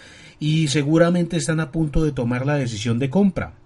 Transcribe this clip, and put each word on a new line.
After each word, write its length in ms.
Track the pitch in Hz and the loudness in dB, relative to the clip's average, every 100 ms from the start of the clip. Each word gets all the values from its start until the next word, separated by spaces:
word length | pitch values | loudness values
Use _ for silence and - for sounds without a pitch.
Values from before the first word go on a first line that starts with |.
| - - - - | -20 -20 -20 -6
y 280 | 151 160 151 | 0 0 2
seguramente 680 | 151 139 165 170 175 170 170 | 0 2 4 4 2 0 -2
están 220 | 147 160 | -2 -4
a 120 | 156 | -4
punto 340 | 165 156 151 156 | -2 0 0 0
de 60 | |
tomar 340 | 127 117 123 131 | -2 -2 -2 -2
la 120 | 147 | -2
decisión 420 | 120 104 117 117 | -2 -4 -2 -2
de 100 | 135 | 0
compra. 460 | 185 202 135 82 - | 2 2 0 -10 -12